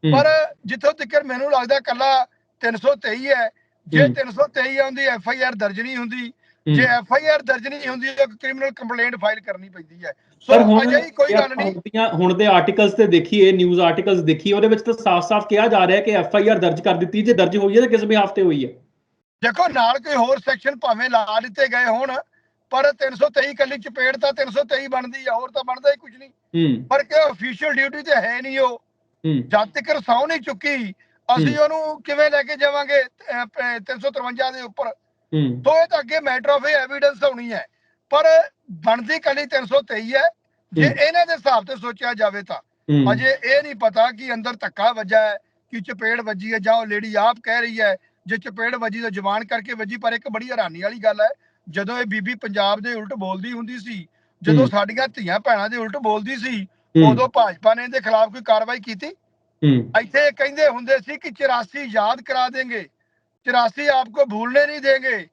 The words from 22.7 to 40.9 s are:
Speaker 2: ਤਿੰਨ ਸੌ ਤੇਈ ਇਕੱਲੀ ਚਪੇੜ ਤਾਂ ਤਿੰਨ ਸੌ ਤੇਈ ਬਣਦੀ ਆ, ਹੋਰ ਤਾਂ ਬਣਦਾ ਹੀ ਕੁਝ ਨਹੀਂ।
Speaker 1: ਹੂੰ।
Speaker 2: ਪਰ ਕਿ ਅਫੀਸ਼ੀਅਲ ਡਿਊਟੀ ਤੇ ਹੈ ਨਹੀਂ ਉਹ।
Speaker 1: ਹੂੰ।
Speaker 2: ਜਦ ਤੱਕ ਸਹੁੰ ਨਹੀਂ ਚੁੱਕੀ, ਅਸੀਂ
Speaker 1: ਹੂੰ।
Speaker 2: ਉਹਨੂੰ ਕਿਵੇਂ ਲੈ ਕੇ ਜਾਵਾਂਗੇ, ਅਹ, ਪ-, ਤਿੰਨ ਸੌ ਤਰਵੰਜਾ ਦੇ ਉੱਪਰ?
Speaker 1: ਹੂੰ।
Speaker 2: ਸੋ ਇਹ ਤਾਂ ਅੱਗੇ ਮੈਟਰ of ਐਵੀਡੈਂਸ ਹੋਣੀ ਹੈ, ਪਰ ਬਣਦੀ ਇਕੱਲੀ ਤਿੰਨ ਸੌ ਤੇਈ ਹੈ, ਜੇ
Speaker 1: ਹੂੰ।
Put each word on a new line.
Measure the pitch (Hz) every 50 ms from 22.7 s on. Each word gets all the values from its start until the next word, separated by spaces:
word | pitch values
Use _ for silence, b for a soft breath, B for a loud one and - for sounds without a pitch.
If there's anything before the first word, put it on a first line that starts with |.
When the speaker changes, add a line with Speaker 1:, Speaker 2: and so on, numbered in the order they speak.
| - 262 277 285
Speaker 2:
ਤਿੰਨ | 285 _ 285 269 262
ਸੌ | 190 277 294
ਤੇਈ | 220 285 269 285
ਇਕੱਲੀ | 285 226 285 262 277 277
ਚਪੇੜ | 202 302 226 262 254 262 269 262
ਤਾਂ | 254 277 277
ਤਿੰਨ | - 277 262
ਸੌ | 202 269 285
ਤੇਈ | 220 285 262 277 277
ਬਣਦੀ | 262 254 254 254 240 269 262 262
ਆ, | 233
ਹੋਰ | 226 254 254
ਤਾਂ | 240 285 262
ਬਣਦਾ | 247 254 254 254 285
ਹੀ | 285 277
ਕੁਝ | _ 269 214
ਨਹੀਂ। | 254 269 269
Speaker 1:
ਹੂੰ। | _ _ _ _ - 165 165 151 127 110 131
Speaker 2:
ਪਰ | - 247 277 285
ਕਿ | _ 294 311 311 294
ਅਫੀਸ਼ੀਅਲ | 240 165 190 254 247 180 302 311 285
ਡਿਊਟੀ | 247 269 277 269 294
ਤੇ | 294 330
ਹੈ | 294 247 214 220 240 247
ਨਹੀਂ | 254 269 269 269
ਉਹ। | 269 247 240 233 _ _ _ _ _ _ _ _ _
Speaker 1:
ਹੂੰ। | 160 156
Speaker 2:
ਜਦ | 135 120 123 - 208 214
ਤੱਕ | 208 _ 294 233 - 302 302
ਸਹੁੰ | 202 - 233 240 277 302
ਨਹੀਂ | 330 311
ਚੁੱਕੀ, | 220 - 269 185 - 285 285 262 233 196 190 _ _ _ _ _ _ - 247 254
ਅਸੀਂ | - 277 247 294
Speaker 1:
ਹੂੰ। | 302
Speaker 2:
ਉਹਨੂੰ | 302 320 320 311 311 311 311
ਕਿਵੇਂ | - - 285 285 302 302
ਲੈ | 294 285 277
ਕੇ | 240 302
ਜਾਵਾਂਗੇ, | 277 285 285 285 285 285 277 285 285
ਅਹ, | 262 247 _ _ - - 277 240 247
ਪ-, | 214 _ - 254 247 240 233 196 -
ਤਿੰਨ | 254 240
ਸੌ | 196 277
ਤਰਵੰਜਾ | 233 285 269 247 247 233 262 262
ਦੇ | 262 254
ਉੱਪਰ? | 254 233 196 - 277 233 220 _ _ _ _ _ _ _ -
Speaker 1:
ਹੂੰ। | 156 147 131 120 120 127
Speaker 2:
ਸੋ | 269 311 320
ਇਹ | 330 330
ਤਾਂ | 339 311
ਅੱਗੇ | 277 233 302 320
ਮੈਟਰ | 302 277 254 254 240 285
of | 285 285 254 294
ਐਵੀਡੈਂਸ | 302 285 262 262 277 285 277 285 277 208 277
ਹੋਣੀ | 285 262 240 240 233
ਹੈ, | 226 175 123 - _ _ _ _ _ _ _ _
ਪਰ | - 294 311 320 320 320 330 294 _ _ _ _
ਬਣਦੀ | 190 160 156 220 226 240 240 214 311
ਇਕੱਲੀ | 320 - 311 277 277 294
ਤਿੰਨ | 262 - 269 262
ਸੌ | 190 240 277
ਤੇਈ | 277 _ 233 214 220 226 254
ਹੈ, | 269 285 339 330 _ _ _ _ _ _ _ -
ਜੇ | 160 156
Speaker 1:
ਹੂੰ। | 285